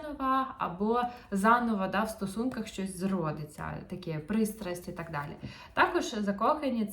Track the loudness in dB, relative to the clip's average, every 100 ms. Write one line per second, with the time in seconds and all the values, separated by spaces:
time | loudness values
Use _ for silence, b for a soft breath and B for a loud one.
0 | -4 -2 2 2 0 -2 -4 0 2 2
1 | 2 B B 4 6 6 6 2 2 0
2 | 0 -2 -4 -2 -2 -2 -6 -4 -6 -2
3 | 0 0 0 -2 -8 -8 -6 -6 -8 -8
4 | -6 -4 0 2 2 -2 -6 -6 -8 -8
5 | -6 -6 -6 -10 B B B 4 4 4
6 | 0 -2 0 2 4 4 2 0 0